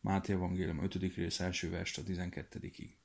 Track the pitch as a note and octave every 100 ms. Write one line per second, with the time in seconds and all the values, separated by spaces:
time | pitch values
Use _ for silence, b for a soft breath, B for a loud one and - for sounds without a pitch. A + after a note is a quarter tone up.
0 | G2+ G2 - G2 F2+ F#2 F2+ D#2+ F#2+ F#2
1 | F#2 F#2 E2+ - F2+ F#2 E2+ F2 F2 -
2 | F#2+ F2+ F2+ - - - - - - -